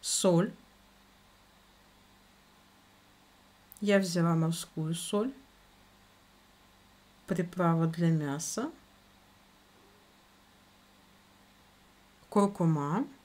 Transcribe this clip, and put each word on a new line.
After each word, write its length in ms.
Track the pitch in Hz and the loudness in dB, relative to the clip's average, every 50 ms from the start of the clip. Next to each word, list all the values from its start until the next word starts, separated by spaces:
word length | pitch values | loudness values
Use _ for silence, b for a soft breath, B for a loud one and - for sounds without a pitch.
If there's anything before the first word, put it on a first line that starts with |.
соль. 520 | - - - - - 190 175 165 180 240 - - - - - - - - - - - - - - _ - _ _ - _ _ - - _ _ _ _ - _ - - _ _ _ _ _ - _ _ _ _ - - - _ - _ - _ _ _ _ - _ _ _ _ _ _ - - _ - - - - | -6 -4 -4 0 2 4 4 4 2 2 -2 -12 -20 -20 -20 -20 -20 -20 -20 -20 -20 -20 -20 -20 _ -20 _ _ -20 _ _ -20 -20 _ _ _ _ -20 _ -20 -20 _ _ _ _ _ -20 _ _ _ _ -20 -20 -20 _ -20 _ -20 _ _ _ _ -20 _ _ _ _ _ _ -20 -20 _ -20 -20 -14 -8
Я 180 | - 202 202 196 | -2 2 2 2
взяла 380 | 190 180 170 175 170 170 170 | 2 2 0 0 2 2 2
морскую 580 | 165 160 160 165 170 - - - - 156 156 165 | 2 0 0 -2 -4 -8 -12 -8 -8 -4 -4 -4
соль, 380 | 165 - - - 208 214 262 269 - - - - - - - _ _ - - _ _ - _ _ _ _ _ _ _ _ _ - _ _ - - - - _ - _ _ _ _ - - | -6 -6 -4 -2 -2 -2 -2 -6 -10 -20 -20 -20 -20 -20 -20 _ _ -20 -20 _ _ -20 _ _ _ _ _ _ _ _ _ -20 _ _ -20 -20 -20 -20 _ -20 _ _ _ _ -20 -8
приправа 640 | - 190 175 175 170 - 185 180 170 165 165 165 165 | -8 -4 -4 -4 -6 -4 0 2 2 2 2 2 0
для 220 | 160 165 170 165 | 0 0 2 2
мяса, 600 | 165 156 151 143 139 147 165 - - - 233 311 330 - - - - - _ _ - - _ - - - - _ - _ _ _ - - - - - - - _ - - - _ _ _ _ _ _ - - _ _ - _ _ - - - - - _ _ _ - _ - _ - _ - - - - - - - - - - - _ - - | 2 2 0 -2 -6 -6 -6 -8 -6 -6 -8 -8 -10 -14 -20 -20 -20 -20 _ _ -20 -20 _ -20 -20 -20 -20 _ -20 _ _ _ -20 -20 -20 -20 -20 -20 -20 _ -20 -20 -20 _ _ _ _ _ _ -20 -20 _ _ -20 _ _ -20 -20 -20 -20 -20 _ _ _ -20 _ -20 _ -20 _ -20 -20 -20 -20 -20 -20 -20 -20 -20 -20 -20 _ -20 -2
куркума. 760 | - 208 202 196 202 - 175 170 160 151 143 143 156 202 285 - - - - | 2 2 2 2 2 2 2 2 2 2 0 -2 0 -2 -2 -4 -6 -20 -20